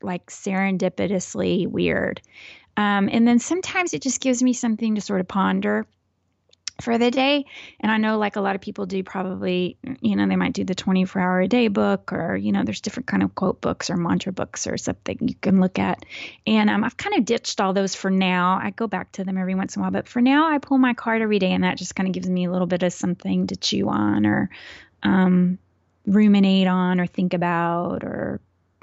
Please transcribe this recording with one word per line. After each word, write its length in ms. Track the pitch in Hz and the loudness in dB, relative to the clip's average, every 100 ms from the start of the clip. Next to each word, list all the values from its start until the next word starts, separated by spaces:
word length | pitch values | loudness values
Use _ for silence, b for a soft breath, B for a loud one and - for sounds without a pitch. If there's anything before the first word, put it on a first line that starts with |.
like, 260 | 202 180 - | -8 -8 -10
serendipitously 1400 | - - 190 196 185 185 - 185 196 - - 185 175 170 | -10 -4 0 0 0 -2 -2 -2 -2 -4 -4 0 0 0
weird. 540 | 180 175 - - - B B B B B - | 0 0 0 -2 -6 B B B B B -2
Um, 320 | 208 202 196 | 2 2 2
and 160 | 233 233 | 4 4
then 120 | 240 | 4
sometimes 540 | - 349 - 381 349 | 2 -2 -2 -2 -2
it 80 | 294 | -2
just 180 | 269 220 | -4 -2
gives 200 | 262 247 | 0 2
me 120 | 254 | 2
something 420 | 240 233 214 226 214 | 2 0 0 0 -2
to 60 | |
sort 200 | - 196 | -2 -2
of 60 | 185 | -2
ponder 580 | 196 190 190 208 214 220 _ _ _ _ _ _ _ - - | 0 2 2 0 -2 -4 _ _ _ _ _ _ _ -16 -8
for 160 | - 233 | -2 2
the 140 | 240 | 2
day. 340 | 262 269 285 277 B B B | 2 2 2 -2 B B B
And 100 | 214 | 0
I 60 | 220 | 2
know, 200 | 220 220 | 2 0
like, 180 | 208 214 | -2 -2
a 60 | |
lot 140 | 196 196 | -2 -2
of 60 | |
people 260 | - 202 190 | -6 -8 -4
do 160 | 190 | -4
probably, 760 | 190 190 185 190 196 180 180 - - - | -4 -6 -6 -4 -2 0 -2 -6 -12 -4
you 140 | 226 202 | -2 0
know, 120 | - | 2
they 80 | 185 | 2
might 180 | 180 | 0
do 100 | - | -2
the 100 | 190 | -4
twenty-four 480 | 185 - 185 185 190 | -4 0 2 2 0
hour 180 | 180 185 | 2 2
a 60 | 185 | 2
day 200 | 240 226 | 2 2
book, 440 | 202 208 196 - | 2 0 0 -4
or, 240 | - 170 190 | -6 -4 -2
you 160 | 202 | 0
know, 120 | 196 | 0
there's 180 | 202 196 | 0 -4
different 240 | - - 254 | -8 -8 -4
kind 160 | 196 | 0
of 140 | 190 - | -2 -2
quote 260 | 185 - | -4 -2
books 300 | - 165 - | -4 -4 -4
or 40 | 175 | -2
mantra 360 | 170 180 - | 0 -2 -2
books 340 | 185 - - - | -6 -8 -8 -6
or 100 | - | -6
something 400 | - - - - | -6 -8 -8 -4
you 140 | - - | -4 -4
can 260 | - 190 | 2 4
look 160 | 185 190 | 2 0
at. 260 | 196 - B B B B - | -2 -4 B B B B 0
And, 240 | 220 214 | 2 2
um, 120 | 208 | 2
I've 140 | 233 - | -2 -4
kind 180 | 392 403 | -2 -2
of 100 | 214 | 0
ditched 360 | 226 - - | -2 -4 -2
all 120 | 196 | 0
those 200 | 190 196 | 0 -2
for 160 | - 196 | -2 0
now. 500 | 190 190 180 180 185 | 2 2 2 2 0
I 100 | 208 | -2
go 160 | 190 226 | -6 -6
back 240 | 185 190 | -6 -8
to 100 | - | -8
them 140 | 190 190 | -6 -4
every 160 | 185 | -2
once 220 | 190 190 208 | -2 -4 -4
in 60 | |
a 20 | |
while, 80 | 190 | -2
but 160 | 190 - | -2 -4
for 120 | 247 | 2
now 280 | 247 285 320 | 4 4 4
I 80 | 285 | 0
pull 220 | - 269 | 2 4
my 160 | 254 240 | 4 2
card 260 | - 226 | 0 0
every 160 | 220 208 | 2 2
day, 140 | 185 | 2
and 120 | 185 | 2
that 140 | 185 180 | 0 -2
just 180 | 180 - | -6 -4
kind 120 | 190 | -2
of 40 | |
gives 140 | 180 185 | -2 -2
me 180 | 180 180 | -2 0
a 60 | |
little 160 | 185 175 | 0 0
bit 140 | 180 | 0
of 100 | 180 | 0
something 540 | - 185 175 196 185 190 | -2 -4 -4 -2 -2 -2
to 80 | 190 | -4
chew 320 | - - - | -4 -2 0
on 380 | - 107 104 107 | 0 0 2 2
or, 240 | 139 135 B B B B _ | 0 -2 B B B B _
um, 560 | 202 190 185 180 180 185 _ _ _ _ - | 0 4 4 4 2 0 _ _ _ _ 0
ruminate 600 | 202 214 202 196 190 185 | 4 6 6 6 4 4
on 320 | 185 180 180 | 2 2 0
or 60 | 180 | -2
think 280 | - 180 180 | -2 -2 0
about 680 | 175 170 170 170 175 - | 0 0 0 -2 -2 -4
or, 380 | - - - 208 - _ _ _ | -6 -6 -6 -8 -12 _ _ _